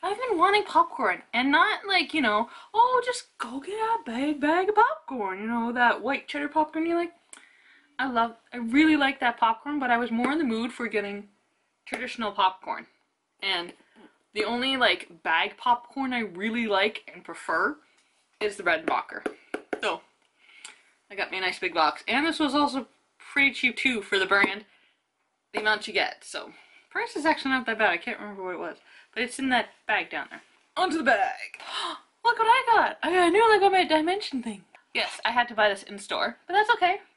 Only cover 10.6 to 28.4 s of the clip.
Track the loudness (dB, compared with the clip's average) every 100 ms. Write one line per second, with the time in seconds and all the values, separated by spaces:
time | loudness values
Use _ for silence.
10.6 | -4 -6 -4 -4 -4 -10 -14 _ _ _
11.6 | _ _ -12 -8 -8 -6 -6 0 0 0
12.6 | -10 -10 -10 _ _ _ _ _ -4 -4
13.6 | -6 -14 _ _ -20 _ _ -6 -2 -2
14.6 | -2 2 2 2 -4 -10 -2 0 0 -2
15.6 | 0 0 -2 -6 -4 -4 -6 -6 -4 -2
16.6 | 0 2 2 -2 -16 -20 -16 -14 -4 0
17.6 | 0 -4 _ _ _ _ _ _ -6 -2
18.6 | -2 0 0 -2 -4 -10 -10 -12 _ -14
19.6 | -10 -6 -4 -4 _ _ _ _ _ -20
20.6 | -20 -20 _ _ _ -6 -6 -2 -4 -2
21.6 | -4 2 2 0 -2 0 0 0 0 2
22.6 | 0 -2 -8 _ _ _ -6 0 0 2
23.6 | -2 0 -2 -2 -2 0 2 2 2 -2
24.6 | -12 _ _ _ _ _ _ _ _ -4
25.6 | 0 -2 -2 -2 -2 -4 -14 -12 -12 -18
26.6 | -20 -20 _ -8 -6 -4 -2 -2 0 -2
27.6 | -2 0 0 0 -6 -10 -12 -10